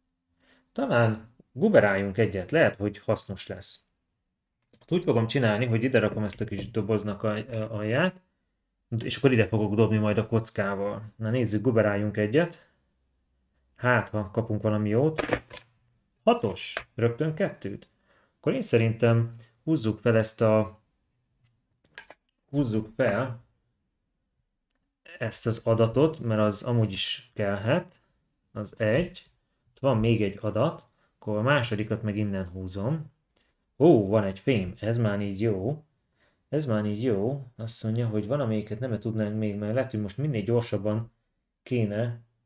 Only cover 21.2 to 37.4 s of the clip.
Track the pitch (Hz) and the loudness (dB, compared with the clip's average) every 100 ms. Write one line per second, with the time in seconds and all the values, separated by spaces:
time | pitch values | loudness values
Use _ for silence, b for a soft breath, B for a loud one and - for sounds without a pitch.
21.2 | _ _ _ _ _ _ _ - - - | _ _ _ _ _ _ _ -20 -20 -20
22.2 | _ _ _ 139 123 110 110 - 120 101 | _ _ _ -2 0 -2 -4 -2 0 0
23.2 | 117 120 - _ _ _ _ _ _ _ | -2 -8 -16 _ _ _ _ _ _ _
24.2 | _ _ _ _ _ _ _ _ - - | _ _ _ _ _ _ _ _ -20 -8
25.2 | 113 - 117 110 117 110 113 135 160 156 | -6 -2 -2 -2 0 2 4 4 2 2
26.2 | 120 107 107 98 123 120 107 95 - - | -2 2 2 0 0 2 2 -2 -6 -8
27.2 | - - 101 101 110 170 - _ _ _ | -10 -4 -4 -2 0 0 -2 _ _ _
28.2 | _ _ _ 107 104 - 107 131 180 - | _ _ _ -12 -10 -2 2 2 0 -8
29.2 | - _ _ _ _ _ 135 113 113 113 | -20 _ _ _ _ _ 0 2 4 2
30.2 | 101 - 107 104 156 - - _ _ _ | 0 -2 -4 0 0 -2 -14 _ _ _
31.2 | 107 107 123 143 117 107 110 110 107 104 | -6 0 2 2 0 -4 -2 -4 -2 -2
32.2 | 104 95 87 92 92 98 110 160 151 _ | -2 -4 -6 -10 -10 -6 -4 -4 -6 _
33.2 | _ _ _ _ _ - 160 123 95 107 | _ _ _ _ _ 4 6 6 6 2
34.2 | 98 95 - 113 90 - 107 117 107 101 | 0 -2 0 0 -2 -4 -2 0 0 0
35.2 | 101 98 113 95 104 156 - _ _ _ | -4 -2 -2 0 -2 -6 -10 _ _ _
36.2 | _ _ _ 147 139 107 107 104 123 98 | _ _ _ -4 0 0 -2 -2 0 0
37.2 | 113 139 | 0 -4